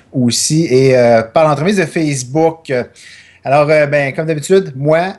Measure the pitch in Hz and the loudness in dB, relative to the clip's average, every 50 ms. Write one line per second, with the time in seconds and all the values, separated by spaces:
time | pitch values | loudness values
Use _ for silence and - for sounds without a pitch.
0 | _ _ - 135 123 117 113 - - - 156 160 170 - 127 131 135 131 127 123 | _ _ -4 -2 0 0 0 -2 -2 -2 0 0 0 2 2 2 4 4 4 4
1 | 120 120 117 113 110 - - 165 160 151 143 131 156 196 214 190 165 - - 175 | 4 4 2 2 0 0 0 2 2 2 0 0 -2 -2 -2 -2 -2 -2 -4 -4
2 | 156 147 143 127 127 120 139 160 165 165 165 - - - 131 123 113 - _ - | -2 -2 -4 -6 -8 -4 -2 0 0 0 -2 -6 -8 -6 -4 -4 -4 -8 _ -20
3 | - - - - - - _ _ - 131 135 151 147 147 156 151 147 139 147 143 | -20 -20 -20 -20 -20 -20 _ _ -2 0 2 2 2 4 2 2 2 2 0 -2
4 | 139 135 - 170 160 160 160 147 143 - 190 196 185 160 127 131 143 151 156 165 | -2 -2 -4 -6 -4 -4 -4 -6 -2 0 2 2 2 -2 -6 -4 -2 0 0 0
5 | 180 190 - | 0 -4 -8